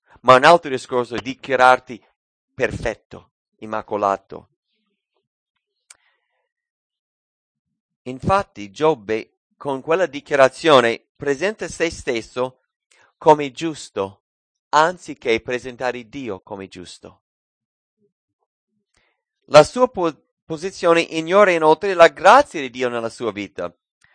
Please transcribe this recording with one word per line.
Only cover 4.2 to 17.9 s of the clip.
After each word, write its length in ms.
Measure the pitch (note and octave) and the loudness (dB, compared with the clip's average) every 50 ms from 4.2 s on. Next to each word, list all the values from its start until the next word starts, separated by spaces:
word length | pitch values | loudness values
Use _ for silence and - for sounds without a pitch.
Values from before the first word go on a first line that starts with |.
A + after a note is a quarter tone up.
| - _ - - - _ _ _ _ _ _ _ _ _ _ _ _ _ _ _ _ _ _ _ _ _ _ _ _ _ _ _ _ _ - _ _ _ _ _ _ _ _ _ _ _ _ _ _ _ _ _ _ _ _ _ _ _ _ _ _ _ _ _ _ _ _ _ _ _ _ _ _ _ _ _ _ | -6 _ -20 -20 -20 _ _ _ _ _ _ _ _ _ _ _ _ _ _ _ _ _ _ _ _ _ _ _ _ _ _ _ _ _ -20 _ _ _ _ _ _ _ _ _ _ _ _ _ _ _ _ _ _ _ _ _ _ _ _ _ _ _ _ _ _ _ _ _ _ _ _ _ _ _ _ _ _
Infatti 680 | B2+ B2+ C3 - D#3+ F#3+ G3 G3 - _ G#2 G#2 G2+ | -16 -14 -8 -4 -2 -2 -2 -2 -6 _ -16 -18 -16
Giobbe 720 | F#2+ - D3+ D#3 D#3+ B2 G2+ F#2+ A2 A2 - - _ _ _ _ _ | -8 -2 0 0 0 -2 -4 -6 -6 -6 -6 -10 _ _ _ _ _
con 260 | _ - C#3+ C3+ C3+ | _ -10 -8 -8 -8
quella 260 | B2+ - D#3+ F#3 F#3 D#3 | -4 -4 -2 -2 -2 -4
dichiarazione 1000 | C3 C#3+ - - D3 C#3 C3+ C3 - - - D#3+ D3+ C3 A#2 A#2 A#2 - - _ _ | -6 -10 -8 -4 2 2 2 2 2 0 2 4 4 6 4 4 0 -4 -8 _ _
presenta 520 | _ - C#3+ C#3+ C3 D#3+ G3 G#3+ - F#3+ E3+ | _ -6 -6 -4 -4 -4 -6 -6 -8 -12 -14
se 240 | - - B3 A#3+ | -6 -6 -6 -6
stesso 720 | - - - - B2+ A#2 A2 - - B2 B2+ B2+ B2+ _ _ _ _ _ _ _ _ _ _ _ _ _ | -6 -8 -8 -6 -6 -6 -8 -8 -8 -6 -6 -6 -8 _ _ _ _ _ _ _ _ _ _ _ _ _
come 340 | - E3 D3+ D3+ D3 C#3 | 2 4 4 4 2 -2
giusto, 720 | A#2+ B2 D#3 E3 D3+ - - - _ G#2 G2 G2 G2+ _ _ _ _ _ _ _ _ _ _ _ | -6 -8 -8 -8 -8 -10 -14 -12 _ -8 -8 -8 -10 _ _ _ _ _ _ _ _ _ _ _
anziché 720 | - D3 D#3 E3+ F3+ F3 - - D3 - - C3 A2+ A2+ | 2 2 2 2 0 -6 -14 -18 -18 -8 -4 -2 -2 -2
presentare 680 | A#2 - B2 B2 A2+ C3 B2 A#2 C3 B2+ A#2+ B2 A#2+ G#2+ | -2 -6 -8 -8 -10 -12 -12 -8 -8 -8 -6 -8 -12 -16
Dio 340 | G#2+ C#3+ C3+ A#2 G2 F#2 | -16 -14 -12 -10 -12 -12
come 260 | - - G#2+ G2 F#2+ F#2+ | -14 -16 -16 -14 -14 -16
giusto. 540 | - F#2+ F2 E2+ - - - - - _ _ _ _ _ _ _ _ _ _ _ _ _ _ _ | -16 -18 -20 -20 -20 -20 -20 -20 -20 _ _ _ _ _ _ _ _ _ _ _ _ _ _ _